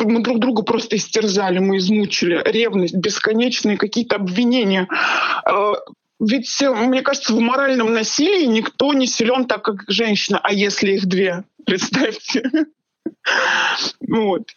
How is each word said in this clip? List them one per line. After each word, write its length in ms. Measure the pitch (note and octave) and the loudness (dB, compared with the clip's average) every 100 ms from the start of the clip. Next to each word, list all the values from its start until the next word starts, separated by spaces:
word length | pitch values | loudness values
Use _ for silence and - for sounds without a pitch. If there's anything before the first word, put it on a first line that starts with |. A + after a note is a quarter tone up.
| A3 | 2
мы 160 | A#3 | 2
друг 160 | A3+ A#3 | 2 0
друга 240 | B3 A#3 | 0 0
просто 320 | - A#3 - G#3 | 0 -2 -2 -4
истерзали, 640 | - A3+ G#3+ F#3+ F#3+ F#3 | -2 0 0 0 0 2
мы 180 | G3 G3 | 2 2
измучили. 640 | F#3 G#3+ G3+ - E3+ E3+ - | 2 2 0 0 0 0 0
Ревность, 500 | G3 A#3 G3 E3+ F#3 | 0 0 0 0 0
бесконечные 840 | G#3 - A3 A3 B3 B3 - G3 | -2 -2 0 0 0 0 0 0
какие-то 380 | G#3 A#3 A#3 G#3 | 0 -2 -2 -2
обвинения. 680 | F#3 F3+ A#3+ B3+ G3+ F#3+ C#4+ - - - - - - | -2 0 2 2 2 0 0 -2 -2 0 -2 -2 0
Э, 280 | G3+ G#3 - - - _ - | 0 0 -2 -6 -20 _ -4
ведь, 420 | G#3+ B3+ A#3 - | 0 0 -2 -2
э, 100 | C#4 | 0
мне 280 | A3+ A#3+ C4 | 2 2 2
кажется, 320 | C#4 C#4 - | 0 -2 0
в 60 | A3+ | 2
моральном 540 | A#3 C4 C#4 C4 A3 | 2 2 2 2 2
насилии 520 | A3+ A3 - D#4 G4+ C#4 | 0 0 0 2 2 2
никто 480 | A3 G#3+ - C#4 | 2 0 -2 0
не 140 | C#4 B3+ | 2 0
силен 380 | - A3+ B3+ B3 | 0 2 2 0
так, 160 | G#3+ | -2
как 200 | A3+ G3 G3+ | -4 -6 -4
женщина. 500 | G3 A3+ G3+ - G3 | -2 0 0 0 -2
А 100 | G3 | 0
если 400 | G3+ G3+ G3 G3+ | 0 0 0 0
их 120 | G3 F#3 | 0 0
две? 360 | F#3 F#3+ F3 - - | 0 0 -2 -10 -8
<laughs> 100 | D4+ | -4
Представьте. 760 | F#3 - - D4 - - B3+ B3+ D4+ D4+ _ _ _ - - - - - - - - - - A#3+ | -2 -2 -2 -2 -4 -4 -4 0 -2 -2 _ _ _ -14 -8 -4 0 0 0 -2 -4 -8 -8 -4
Вот. 420 | A3+ G#3+ F3 - | -2 0 -2 -6